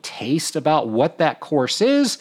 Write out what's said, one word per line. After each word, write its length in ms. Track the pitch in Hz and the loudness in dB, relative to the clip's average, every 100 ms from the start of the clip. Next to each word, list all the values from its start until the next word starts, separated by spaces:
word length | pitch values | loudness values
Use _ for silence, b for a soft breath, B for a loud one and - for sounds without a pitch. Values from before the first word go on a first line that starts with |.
taste 560 | - - 107 156 - 156 | -10 -10 -2 -2 -2 -2
about 320 | 151 156 113 | 2 2 2
what 280 | 110 156 - | 0 0 2
that 200 | 160 120 | -2 -2
course 400 | - 147 127 - | -2 0 0 2
is. 380 | 226 285 269 - | 2 2 2 -2